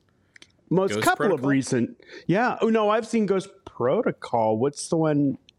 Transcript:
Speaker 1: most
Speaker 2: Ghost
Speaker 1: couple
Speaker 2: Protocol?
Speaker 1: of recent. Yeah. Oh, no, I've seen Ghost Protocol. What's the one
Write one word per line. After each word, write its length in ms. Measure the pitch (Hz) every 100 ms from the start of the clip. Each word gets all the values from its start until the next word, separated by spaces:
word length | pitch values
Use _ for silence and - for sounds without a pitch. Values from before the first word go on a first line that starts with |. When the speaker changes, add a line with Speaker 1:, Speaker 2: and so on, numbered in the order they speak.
| _ _ _ - - _ -
Speaker 1:
most 220 | 175 196
Speaker 2:
Ghost 80 | 208
Speaker 1:
couple 240 | 339 370 202
Speaker 2:
Protocol? 180 | 147
Speaker 1:
of 60 | 135
recent. 520 | 135 - 123 123 - - - -
Yeah. 300 | 190 247 -
Oh, 80 | 226
no, 180 | 220 208
I've 180 | 220 226
seen 200 | 233 196
Ghost 240 | 196 - - -
Protocol. 920 | - 120 190 196 - - 117 110 110
What's 320 | 135 - -
the 80 | 165
one 400 | 156 147 139 123 _